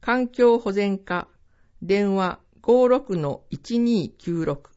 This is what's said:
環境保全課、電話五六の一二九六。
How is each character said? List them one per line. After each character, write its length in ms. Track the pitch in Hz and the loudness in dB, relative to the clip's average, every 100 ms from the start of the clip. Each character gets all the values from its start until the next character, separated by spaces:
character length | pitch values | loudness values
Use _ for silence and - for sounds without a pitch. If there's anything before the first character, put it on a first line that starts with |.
環 280 | - 247 247 | -2 -2 -4
境 300 | - 240 233 | 2 4 4
保 140 | 240 | 0
全 240 | 196 202 196 | -2 -2 -4
課、 320 | 196 180 - _ _ _ _ _ | -6 -8 -8 _ _ _ _ _
電 320 | 170 196 202 | -2 0 2
話 260 | 190 185 - _ _ | 0 -2 -4 _ _
五 260 | - 240 254 | 2 4 4
六 280 | 254 254 185 | 2 0 -4
の 260 | 147 - _ | -4 -6 _
一 280 | - - 233 | -16 -6 -2
二 360 | 240 233 143 _ | 2 0 -2 _
九 300 | - 170 160 | -6 -4 -4
六。 240 | 143 - | -6 -10